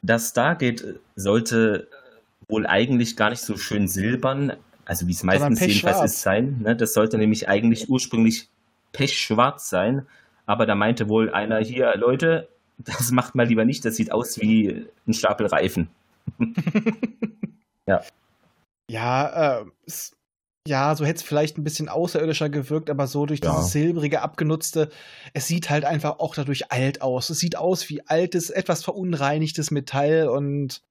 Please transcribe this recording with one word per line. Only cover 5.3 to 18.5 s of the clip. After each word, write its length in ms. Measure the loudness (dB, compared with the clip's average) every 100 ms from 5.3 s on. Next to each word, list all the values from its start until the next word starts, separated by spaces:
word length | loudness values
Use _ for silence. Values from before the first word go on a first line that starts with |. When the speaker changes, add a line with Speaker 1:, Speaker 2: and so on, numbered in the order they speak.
| 2 4
Speaker 1:
meistens 80 | 2
jedenfalls 220 | 4 2 2 2
Speaker 2:
pechschwarz. 140 | 2
Speaker 1:
ist, 100 | 0
sein. 360 | 0 2 0 -2
Ne? 120 | 0
Das 180 | 0 2
sollte 260 | 2 2 4
nämlich 300 | 2 2 2
eigentlich 400 | 2 4 2 0
ursprünglich 600 | -2 0 2 2 2 -8 _ _ _ _
pechschwarz 760 | -4 -2 -2 0 4 2 2 -4
sein, 380 | 0 2 0 -4 _ _ _
aber 220 | -4 0 2
da 80 |
meinte 340 | 4 2 2 2
wohl 220 | 2 2
einer, 280 | 0 0 0
"Hier, 340 | 0 0 2 2
Leute, 520 | 2 2 2 0 -4 _ _ -20
das 340 | -12 -6 0
macht 240 | 0 0 0
mal 100 | 2
lieber 180 | 4
nicht, 200 | 2 0
das 100 | -4
sieht 160 | -2 -2
aus 300 | -2 -4 -2
wie 460 | 2 4 4 -2 -12 _ -4
ein 60 |
Stapel 320 | 0 0 0 0
Reifen." 420 | 2 0 0 -4 _ _ _ -16 -4
<laughs> 120 | -4 -2 -2 0 -2 -4 -8 -6 -10 -10 -14 -14 _ _ 0
Ja. 140 | 0 0 _ _ _ _